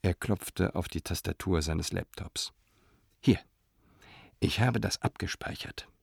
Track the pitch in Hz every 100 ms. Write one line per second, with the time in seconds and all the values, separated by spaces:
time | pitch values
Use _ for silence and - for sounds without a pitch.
0 | 95 85 - 98 - - 90 85 87 -
1 | - 85 - - - 85 78 80 82 90
2 | - - - - - _ _ _ _ _
3 | _ _ - 101 - _ _ _ _ _
4 | - - - _ 123 - 123 117 98 -
5 | - - - - - - - - - _